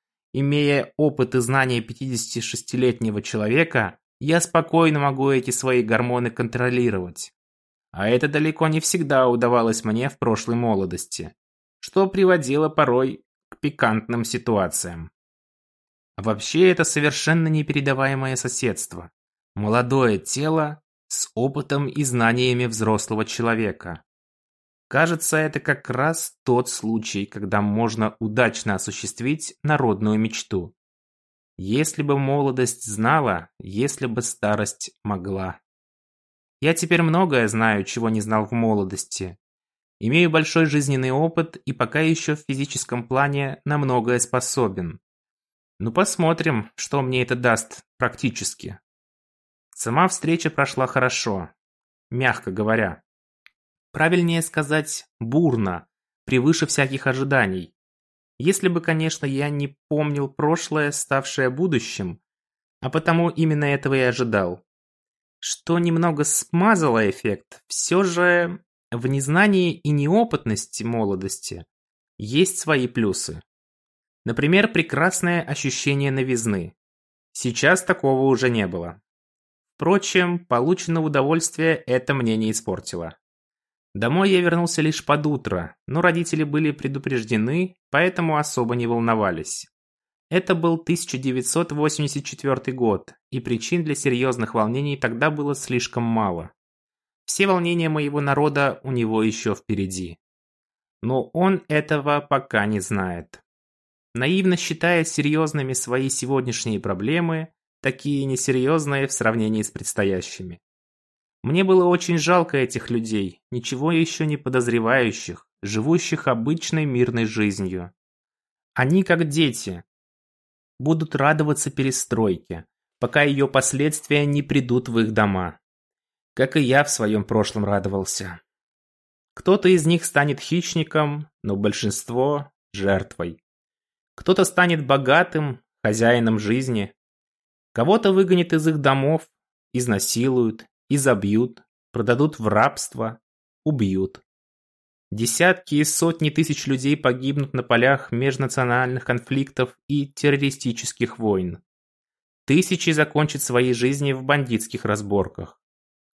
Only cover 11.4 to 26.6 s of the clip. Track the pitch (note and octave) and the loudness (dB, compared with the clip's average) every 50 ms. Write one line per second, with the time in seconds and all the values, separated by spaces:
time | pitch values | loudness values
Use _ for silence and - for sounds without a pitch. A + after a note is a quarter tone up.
11.4 | _ _ _ _ _ _ _ _ - - - F#3+ G3 F#3+ F#3+ F#3+ F#3+ F#3 F#3 E3+ | _ _ _ _ _ _ _ _ -14 -4 0 0 0 2 2 4 4 4 4 4
12.4 | C#3 B2 C#3 D3 D#3 D3+ D3+ - D3+ C3 A#2+ B2+ C3 C3+ - - _ _ _ _ | 2 0 0 2 0 2 2 2 2 4 4 2 2 0 -2 -8 _ _ _ _
13.4 | _ _ - - - C#3+ - - - A2+ A2 A2 G#2+ - A#2+ A#2 A2+ - - A#2+ | _ _ -10 -6 -6 -6 -2 0 0 2 2 0 -2 -2 -4 -4 -2 -4 -4 -4
14.4 | - - A2+ G2+ F#2 E2+ - - - F2+ E2+ E2 D#2+ D#2+ _ _ _ _ _ _ | -2 0 0 0 0 0 -2 -6 -6 -8 -10 -12 -14 -16 _ _ _ _ _ _
15.4 | _ _ _ _ _ _ _ _ _ _ _ _ _ _ _ - G#2 A2+ G#2+ G#2+ | _ _ _ _ _ _ _ _ _ _ _ _ _ _ _ -6 -4 -2 -2 -2
16.4 | - - - D#3 F#3 F#3 F3+ F3 D#3+ - - D3+ D3 D3 C#3+ - - D#3 D#3+ E3+ | -4 -2 2 6 6 6 6 4 2 0 0 0 0 0 0 0 0 2 2 4
17.4 | D#3+ D#3+ D#3 D#3 D3 - C#3+ D3 C#3 C#3 C3+ C3 C3+ C#3 C3+ C3+ C3+ C3 C3 B2 | 2 2 2 0 0 0 -2 0 0 0 0 2 0 0 0 -2 -2 -4 -4 -4
18.4 | - A#2+ - - - A#2 G2 - - - - F2 F2 F2 _ _ _ _ _ _ | -4 -6 -4 -2 -2 -2 -2 -4 -6 -10 -12 -14 -16 -16 _ _ _ _ _ _
19.4 | _ _ - G#2 G#2 G#2 A2 A#2+ B2 B2 C3+ C3+ B2+ A#2 G#2 F#2 - - - C3 | _ _ -8 -4 0 2 2 2 2 2 2 2 4 4 2 0 -2 -6 -6 -4
20.4 | D3 D#3 D#3+ D#3+ D3+ D3+ D3+ D3+ _ _ _ _ _ - - - - - - A2 | -2 0 0 0 0 -2 -6 -10 _ _ _ _ _ -10 -8 -6 -6 -6 -4 -2
21.4 | B2 C#3 C#3 D3 C#3+ - C#3 C#3+ C#3+ C3+ - D3 D3 C3 B2 A#2+ A#2 A2+ A#2 B2 | -2 -2 -2 -4 -4 -2 -2 -2 -2 -2 -2 -2 -2 0 2 2 4 4 4 4
22.4 | B2+ B2+ B2 A#2+ B2 A#2+ A2+ A2 A2 G#2+ A2 G2+ - - A2 G#2+ A2 - - - | 2 2 2 2 0 -2 -2 0 2 2 2 2 0 -2 -4 -4 -4 -4 -4 -2
23.4 | A#2 A#2 A#2 A2+ A2+ G2+ - - - F2 E2+ - _ _ _ _ _ _ _ _ | -2 0 0 0 -2 -2 -4 -6 -10 -14 -14 -14 _ _ _ _ _ _ _ _
24.4 | _ _ _ _ _ _ _ _ _ - - C3+ D#3+ E3 E3+ D#3+ - - - D#3 | _ _ _ _ _ _ _ _ _ -2 0 2 2 2 2 0 -2 0 0 0
25.4 | D#3 D3+ D3+ C#3+ - - C#3 C3+ - - A#2+ B2 C3+ D#3 E3 D#3+ - - - _ | 0 -2 -4 -4 -2 -2 -2 -2 -4 -4 -2 0 0 0 -2 -2 -6 -10 -12 _
26.4 | - - B2 B2 | 0 2 2 2